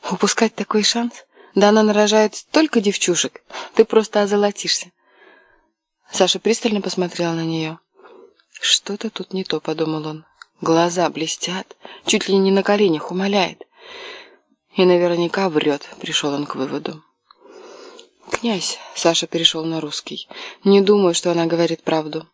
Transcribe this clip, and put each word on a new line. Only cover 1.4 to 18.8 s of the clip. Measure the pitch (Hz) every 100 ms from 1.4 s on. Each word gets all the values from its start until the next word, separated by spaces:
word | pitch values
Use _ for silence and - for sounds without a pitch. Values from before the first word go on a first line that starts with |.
| -
Да | - 208
она | 214
нарожает | 214 208 208 214 214 -
столько | - 294 320 240
девчушек, | 202 196 - 175 - - _ - - -
ты |
просто | 226 226 214 214
озолотишься». | 202 202 208 196 175 - 180 _ _ _ - _ _ _ _ _ _ _ _
Саша | - 180 180
пристально | 208 226 240 208
посмотрел | 190 185 180 - 170
на | 165
нее. | 165 160 156 165 _ _ - - - _ _ -
«Что-то | - - - 202 226
тут | - 185
не | 190
то», | 185 156
подумал | - 156 160 156 156
он. | 156 _ _ - _
Глаза | 165 165 170 175 165
блестят, | 147 156 - - 185 - - - - -
чуть | 214 -
ли | 196
не | 190
на | 196
коленях | 190 208 202 156 -
умоляет. | 180 196 202 170 - - _ - - - - - _ _ _ _ -
И | 180
наверняка | 175 175 170 170 - 196
врет, | 151 151 143 - -
пришел | 160 156 151
он | 143 147
к | 135
выводу. | 135 139 160 156 _ _ _ _ - - - - - - - _ -
«Князь», | - 233 196 - -